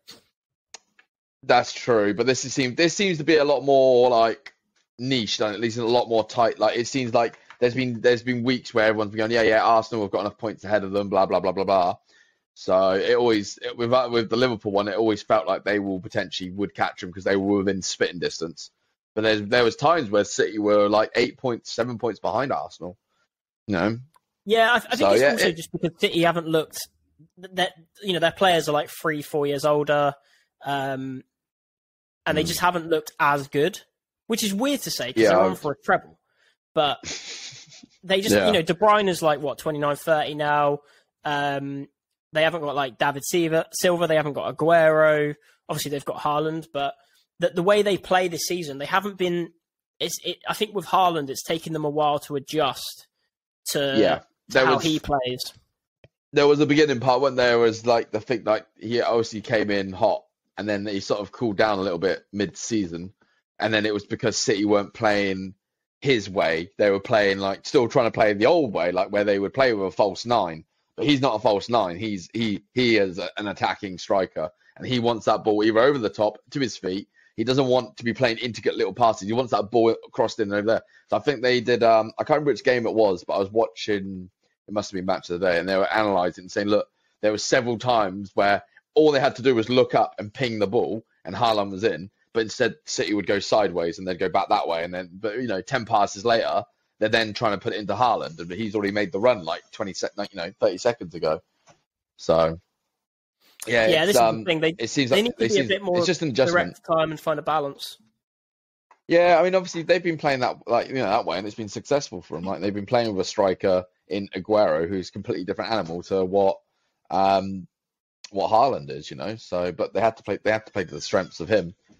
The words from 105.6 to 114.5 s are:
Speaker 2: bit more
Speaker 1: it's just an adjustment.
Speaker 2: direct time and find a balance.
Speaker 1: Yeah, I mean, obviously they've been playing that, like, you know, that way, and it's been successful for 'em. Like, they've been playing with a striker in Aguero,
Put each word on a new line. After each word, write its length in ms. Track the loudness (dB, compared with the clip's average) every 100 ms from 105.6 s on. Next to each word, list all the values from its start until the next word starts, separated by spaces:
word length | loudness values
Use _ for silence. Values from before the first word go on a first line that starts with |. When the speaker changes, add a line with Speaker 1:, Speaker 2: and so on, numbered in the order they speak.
| 0
Speaker 2:
bit 160 | -2
more 140 | 0 0
Speaker 1:
it's 80 | 0
just 140 | 0
an 80 | -2
adjustment. 460 | 0 2 2 -2 -6
Speaker 2:
direct 100 | -2
time 260 | 0 0
and 80 | -4
find 200 | -4 -4
a 40 |
balance. 540 | -2 -2 -4 -8 -16 -18 _ _ _ _ _ _ _ _ _ _ 0
Speaker 1:
Yeah, 300 | 4 6 4
I 40 |
mean, 100 | 4
obviously 300 | 0 -2 -4
they've 180 | 0 0
been 140 | 0 -2
playing 220 | 0 0
that, 180 | -2 -4 0
like, 220 | 0 0
you 80 | -2
know, 80 | 0
that 200 | 0 0
way, 120 | -4
and 80 | -6
it's 100 | -10
been 140 | -10
successful 520 | -8 -2 -2 -2 -12
for 160 | -12 -10
'em. 60 |
Like, 180 | -6 -4
they've 120 | -4
been 120 | -4 0
playing 280 | 0 0
with 120 | -2 -4
a 40 |
striker 560 | 0 0 2 2 0 0 _ -8
in 220 | -8 -6
Aguero, 580 | -8 0